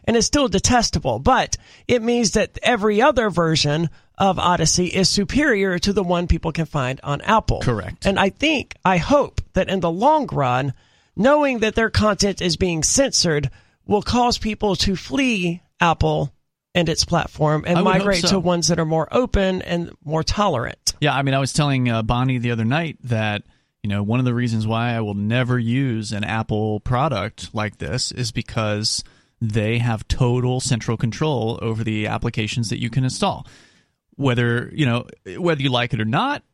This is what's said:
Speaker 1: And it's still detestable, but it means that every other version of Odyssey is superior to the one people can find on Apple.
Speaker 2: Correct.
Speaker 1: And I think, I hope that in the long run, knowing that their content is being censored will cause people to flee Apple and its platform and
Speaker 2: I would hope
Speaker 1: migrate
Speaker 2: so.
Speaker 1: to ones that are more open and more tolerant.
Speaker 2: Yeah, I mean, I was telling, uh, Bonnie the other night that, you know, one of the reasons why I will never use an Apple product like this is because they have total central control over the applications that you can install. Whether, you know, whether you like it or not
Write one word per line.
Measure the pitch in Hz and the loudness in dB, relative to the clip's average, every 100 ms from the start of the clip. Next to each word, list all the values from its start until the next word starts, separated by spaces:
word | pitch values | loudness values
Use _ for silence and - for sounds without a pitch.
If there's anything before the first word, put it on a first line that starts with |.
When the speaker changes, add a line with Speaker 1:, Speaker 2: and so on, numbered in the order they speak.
| - | 0
Speaker 1:
And | 233 | 0
it's | - | 2
still | 294 247 | 2 2
detestable, | 185 - 240 196 160 135 113 | 2 2 2 2 -2 -2 0
but | 160 254 151 - - - - | 2 2 0 -6 -12 -10 -2
it | 240 | 0
means | 233 240 220 | 2 2 2
that | 214 185 - | 0 -2 -2
every | - 240 214 208 | 0 2 2 4
other | 285 247 214 | 4 4 0
version | 170 165 160 147 151 170 - _ - | 2 2 2 2 0 -2 -6 _ 0
of | 190 170 | 0 2
Odyssey | 175 170 160 - 180 | 2 2 2 2 0
is | 170 180 | 2 2
superior | 208 196 269 302 202 196 175 | 0 0 2 2 2 2 0
to | 202 | 0
the | 202 | 0
one | 180 175 175 | 0 0 2
people | 170 165 | 0 -2
can | 160 156 | -4 -4
find | 147 127 131 | -2 -2 -4
on | 143 143 | -6 -4
Apple. | - 220 - - | 2 2 2 0
Speaker 2:
Correct. | - 107 - - 196 | 0 -2 -4 -4 -2
Speaker 1:
And | 196 | 2
I | 196 | 0
think, | - 302 294 - - | 2 0 0 -4 -2
I | 180 180 | 2 2
hope | - 285 180 - - | 4 2 2 -4 -4
that | 185 170 | -2 0
in | 190 | 0
the | 170 | -2
long | 175 269 311 254 | 2 4 4 2
run, | 143 131 127 139 - _ _ _ - | 0 0 2 -2 -6 _ _ _ 0
knowing | 247 302 277 240 | 4 4 2 0
that | 214 226 | 0 0
their | 220 | 0
content | - 214 190 202 180 | 2 2 2 0 0
is | 180 151 | -2 0
being | 185 160 | 0 0
censored | - - 269 - 175 147 135 - _ _ - | 0 2 2 2 2 0 -2 -8 _ _ -2
will | 202 | -2
cause | - 240 240 - | 0 2 2 0
people | 214 208 214 175 | -4 -2 -2 0
to | 208 185 | -2 -2
flee | - 269 262 208 175 175 _ - | -4 -2 0 0 -2 -4 _ 0
Apple | 170 156 160 151 147 _ _ _ _ | 2 2 0 0 -4 _ _ _ _
and | 180 165 | -2 0
its | - - | 0 0
platform | 170 - - 151 151 - | 0 -2 0 0 0 0
and | 175 | 2
Speaker 2:
I | |
would | 180 | 2
hope | 190 | 2
Speaker 1:
migrate | 202 180 | 2 2
Speaker 2:
so. | - | 2
Speaker 1:
to | 196 | 2
ones | 175 175 160 | 2 0 0
that | 165 | 0
are | 156 | 0
more | 160 - | 0 0
open | - 254 202 190 185 | 0 0 0 0 -2
and | - 175 170 - | -4 -4 -6 -10
more | 147 160 | -6 -4
tolerant. | 156 196 208 127 127 - - - | -2 0 0 0 -4 -6 -8 -2
Speaker 2:
Yeah, | 147 135 | 0 0
I | |
mean, | 139 135 | 0 0
I | |
was | 135 | 0
telling, | - 143 131 123 | 0 0 2 2
uh, | 113 | 0
Bonnie | 113 123 131 127 | 0 0 0 0
the | 120 | -2
other | 117 113 | 0 0
night | 151 165 - 120 | 0 -4 -8 -4
that, | 110 107 104 - _ _ _ | -2 -2 -4 -8 _ _ _
you | 104 | -4
know, | 101 | -2
one | 101 123 | 0 0
of | 127 | 0
the | |
reasons | 120 123 113 107 | 0 0 0 0
why | 113 120 117 | 0 0 -2
I | |
will | 107 101 | -4 -4
never | 104 120 123 123 | 0 0 2 0
use | 113 127 135 113 104 | 0 0 0 -2 -4
an | 101 | -6
Apple | 104 110 110 107 107 107 | -2 -2 -2 -2 -2 -2
product | - 123 151 107 107 - - | -2 0 0 -2 -4 -8 -10
like | 107 107 - | -6 -6 -6
this | - 123 - | -6 -4 -4
is | - 117 | -6 -6
because | - - 120 107 104 107 - - _ _ - | -6 -6 -4 -2 -2 -2 -6 -8 _ _ -6
they | 113 110 107 117 | -2 0 0 0
have | 120 110 - | 0 -2 -2
total | - 123 123 127 127 | 0 2 0 -2 -2
central | - 117 - 110 | -2 -2 -2 -2
control | 117 - 156 127 110 - | -2 -2 -2 -2 -2 -4
over | 117 110 | -4 -4
the | 113 107 107 | -4 -2 -4
applications | 110 120 117 107 123 113 | -4 -4 -4 -4 -4 -4
that | 123 | -4
you | 120 | -4
can | 135 | -2
install. | 131 - 196 - - - - _ _ _ _ - | -2 0 -2 -2 -10 -20 -20 _ _ _ _ -2
Whether, | 135 120 120 120 - | 0 2 2 0 -2
you | - 135 | -2 0
know, | 120 - - 95 92 | 0 -4 -16 -14 -4
whether | 170 151 | -2 0
you | 135 | 0
like | 120 120 | 0 0
it | 107 | -2
or | 110 | 0
not | 147 262 294 _ | 0 -2 -4 _